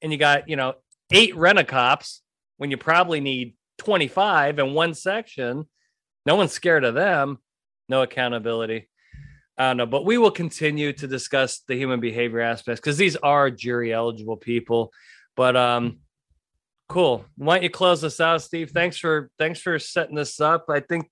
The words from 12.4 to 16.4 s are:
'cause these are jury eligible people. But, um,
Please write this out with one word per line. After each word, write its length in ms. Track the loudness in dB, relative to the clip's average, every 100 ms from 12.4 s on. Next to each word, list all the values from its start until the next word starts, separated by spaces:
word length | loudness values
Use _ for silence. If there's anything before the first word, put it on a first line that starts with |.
| -2 -4 -6 -6
'cause 160 | -4 0
these 200 | 0 0
are 340 | 2 2 2
jury 400 | -2 -4 -4 -2
eligible 460 | -2 -2 -6 -10 -10
people. 560 | -4 -4 0 -2 -2 _ _ -20 _ 0
But, 220 | 2 4
um, 420 | 2 2 -2 -6 _ _ _ _